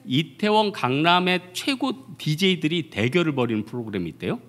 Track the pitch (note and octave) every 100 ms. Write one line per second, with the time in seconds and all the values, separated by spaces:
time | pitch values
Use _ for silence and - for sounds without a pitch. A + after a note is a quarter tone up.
0 | - - D#3+ - G#3+ G#3+ G#3 - B2 C3+
1 | E3 F3+ F3+ F3+ - - - C4+ C4+ -
2 | - - D3+ D3+ F#3+ F3 D#3 F3 - G2
3 | A#2 F3 D#3+ C3+ A#2 A2 G#2 B2 A2+ G2+
4 | E2+ - F2+ A3+